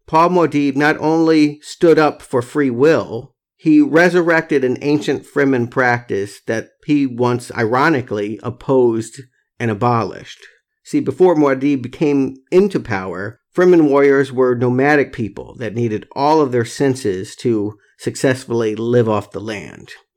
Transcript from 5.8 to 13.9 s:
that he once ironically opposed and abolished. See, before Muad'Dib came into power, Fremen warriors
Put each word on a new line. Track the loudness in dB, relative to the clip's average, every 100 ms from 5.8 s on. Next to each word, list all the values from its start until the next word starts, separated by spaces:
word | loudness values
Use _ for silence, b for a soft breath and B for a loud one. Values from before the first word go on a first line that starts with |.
| 0 0 -4 -6 -6 -10 -6
that | -6 -6 _ -2
he | 0 0
once | -2 -2 -2 -6
ironically | -4 -2 0 2 0 -2 -6 -6 -8
opposed | -10 -10 0 2 2 0 -6 -14 -20 _ _ _
and | -6
abolished. | -2 0 0 -2 -8 -18 -20 -20 _ _ _
See, | -6 -4
before | -4 2 2 4
Muad'Dib | 2 0 -2 -2 -6
came | -4 0 0 -2 -6 _
into | 2 2 -2
power, | -6 -8 -8 -10 -10 -14 _ 0
Fremen | 4 6
warriors | 4